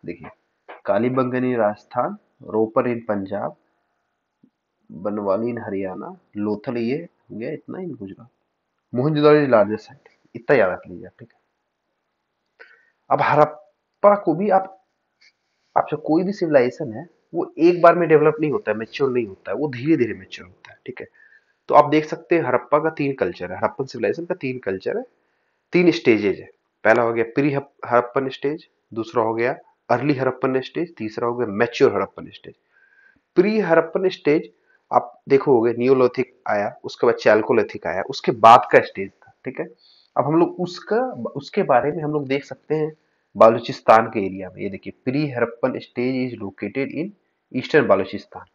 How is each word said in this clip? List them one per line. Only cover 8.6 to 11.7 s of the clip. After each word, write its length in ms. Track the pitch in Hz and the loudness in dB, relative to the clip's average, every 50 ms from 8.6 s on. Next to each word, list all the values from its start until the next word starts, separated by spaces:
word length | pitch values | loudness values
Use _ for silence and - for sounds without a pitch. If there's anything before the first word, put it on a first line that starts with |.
| _ _ _ _ _ _ - | _ _ _ _ _ _ -4
मोहनजोदड़ो 500 | 120 127 151 156 147 147 151 147 151 147 | -2 0 0 0 2 4 6 6 6 4
is 40 | 135 | 4
largest 340 | 120 110 101 101 107 107 - | 4 4 4 2 0 -8 -8
site, 260 | - 131 _ _ - _ _ _ _ _ | -16 -20 _ _ -20 _ _ _ _ _
इतना 220 | 117 117 - 151 127 | -18 0 2 2 4
याद 140 | 101 92 | 4 2
रख 160 | 87 - - 87 | 0 -6 -10 -16
लीजिए 180 | 87 85 82 | -18 -18 -18
आप, 80 | 92 _ _ | -20 _ _
ठीक 140 | - _ _ | -20 _ _
है। 60 | _ _ _ _ _ _ _ | _ _ _ _ _ _ _